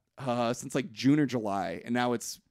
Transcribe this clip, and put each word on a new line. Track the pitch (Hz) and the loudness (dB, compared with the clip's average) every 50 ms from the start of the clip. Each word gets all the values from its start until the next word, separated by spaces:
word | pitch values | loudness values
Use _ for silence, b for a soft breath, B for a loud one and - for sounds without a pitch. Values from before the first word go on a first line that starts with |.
| _ _ _ | _ _ _
Uh, | - 135 131 120 123 120 117 123 | -8 -4 -2 0 0 2 0 0
since, | - - 139 - | -2 -6 -4 -4
like, | 147 131 - | -4 -4 -4
June | 113 104 110 131 143 156 | -8 0 4 4 6 6
or | 151 | 4
July. | 127 117 127 107 104 98 98 90 87 85 90 - | 2 0 -2 -2 -2 -2 -2 -2 -2 -4 -6 -4
And | - 117 | -2 0
now | 123 123 123 120 | 2 2 2 0
it's | 113 - - - - _ _ | 0 -2 -8 -12 -14 _ _